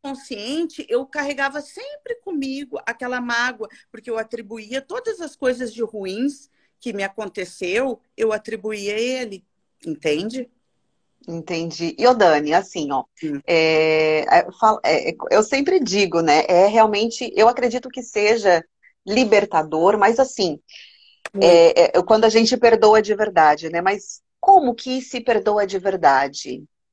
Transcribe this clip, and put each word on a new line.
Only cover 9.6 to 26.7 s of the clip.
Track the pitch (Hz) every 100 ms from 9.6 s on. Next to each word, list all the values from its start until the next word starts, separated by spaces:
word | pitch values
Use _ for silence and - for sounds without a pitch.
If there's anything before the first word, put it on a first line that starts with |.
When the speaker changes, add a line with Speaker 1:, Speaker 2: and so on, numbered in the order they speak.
| _ _ 170
Speaker 1:
entende? | 151 160 147 202 254 247 _ _ _ _ _ _ _ -
Speaker 2:
Entendi. | 165 156 170 165 - 170 -
E, | 233
ô, |
Dani, | 240 185 151 151
assim, | 170 190 175 147
ó, | 135 - _
Speaker 1:
Hum. | 156 143 156
Speaker 2:
é, | 165 160 160 160 156 156 156 - 175
é, | 180 -
fala, | 220 220
é, | - 151 -
é, | - -
eu | 196
sempre | 214 277 285 370
digo, | 233 196 196 170
né, | 165 147 -
é | 175 196
realmente, | 226 220 208 233 - 247 -
eu | 220
acredito | 247 247 247 254
que | 254
seja | 233 214 208 233 202 170 - _ _ _ -
libertador, | 220 240 208 202 165 156 156 175 214
mas | 202 233
assim, | 262 - 185 151 _ - - _ _ _ -
Speaker 1:
Muito. | 202 170
Speaker 2:
é, | 170 165 156 170 -
é, |
quando | - 220 220
a |
gente | 220 226 254
perdoa | 240 226 220 220
de | 214 208
verdade, | 214 180 156 151 160
né, | 170
mas | 185 202 - - _ _
como | - 381 269 233
que | 254 262
se | 254 240
perdoa | 240 220 202 208 202
de | 190
verdade? | 196 190 160 135 143 143 - 123 147